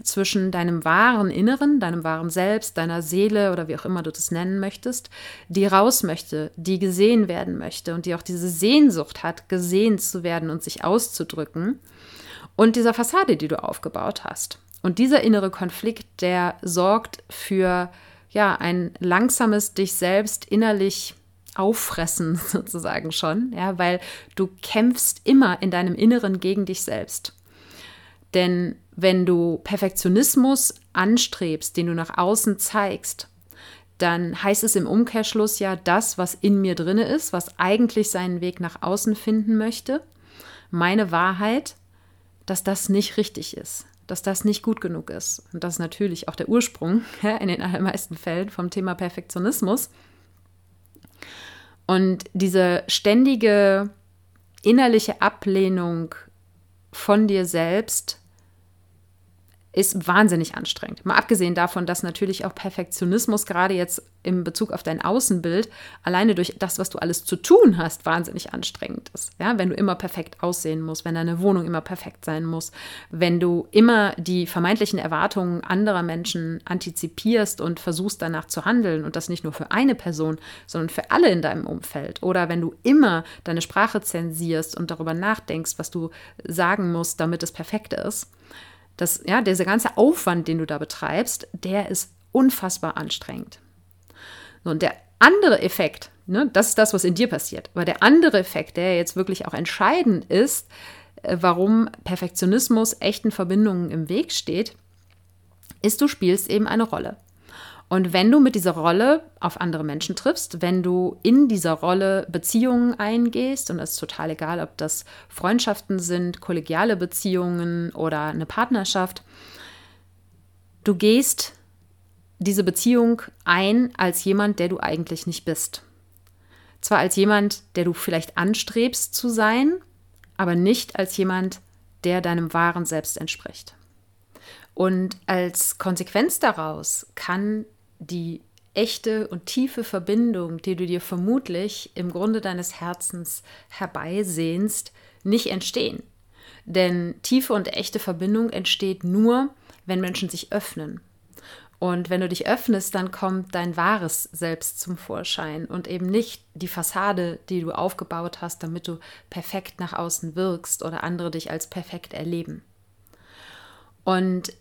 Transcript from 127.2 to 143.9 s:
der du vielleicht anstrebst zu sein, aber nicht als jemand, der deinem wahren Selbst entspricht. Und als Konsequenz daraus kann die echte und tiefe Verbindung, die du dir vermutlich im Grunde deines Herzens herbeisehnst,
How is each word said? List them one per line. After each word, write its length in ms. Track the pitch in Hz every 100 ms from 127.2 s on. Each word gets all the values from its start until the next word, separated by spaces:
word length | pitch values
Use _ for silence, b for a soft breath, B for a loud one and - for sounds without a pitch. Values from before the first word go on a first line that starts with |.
| 202 208 202 - -
der 100 | -
du 100 | 175
vielleicht 420 | 170 - 165 - -
anstrebst 800 | 180 220 - 226 247 247 -
zu 160 | - 247
sein, 480 | 226 214 233 285 370 - _ _ _ - -
aber 180 | 185
nicht 440 | 175 185 240 - -
als 180 | 190 -
jemand, 440 | 190 185 185 - - _ _ _
der 160 | 180 180
deinem 320 | 180 170 165
wahren 320 | 165 170 175
Selbst 320 | 165 160 - -
entspricht. 580 | 156 - - - - - _ _ _ _ _ B B B B
Und 420 | - 185 185 185 - -
als 520 | 185 180 180 - -
Konsequenz 600 | 190 180 180 202 302 -
daraus 680 | 269 208 156 156 156 - - -
kann 480 | - 180 202 214 214 _ _ -
die 440 | 151 175 170 165 _ _ _
echte 540 | - 220 - 220 220 214
und 180 | 180 -
tiefe 360 | - 262 247
Verbindung, 760 | 226 190 175 208 240 190 170 165
die 180 | 190 180
du 100 | 180
dir 140 | 175
vermutlich 920 | - 175 185 262 262 175 202 - -
im 180 | - 180
Grunde 280 | 175 208 220
deines 400 | 202 180 180 -
Herzens 640 | 170 180 - 180 165 - B B B
herbeisehnst, 1200 | - 185